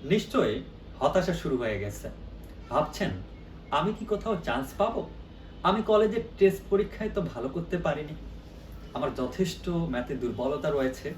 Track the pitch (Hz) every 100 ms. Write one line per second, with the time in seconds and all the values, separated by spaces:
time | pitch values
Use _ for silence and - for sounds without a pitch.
0 | 139 208 - 269 - - - - - -
1 | 143 185 170 - 156 131 117 101 101 -
2 | - - - - - - - 127 151 -
3 | 196 92 - - - - - 143 175 214
4 | 202 208 226 196 135 120 135 - 214 226
5 | - - - - - - 170 208 220 214
6 | 214 226 233 - 196 - - 202 208 -
7 | 220 208 175 123 131 175 170 180 165 143
8 | 151 156 - - - - - - - 147
9 | 147 131 127 - 185 - - 170 165 123
10 | 123 - 123 107 127 143 151 147 131 131
11 | -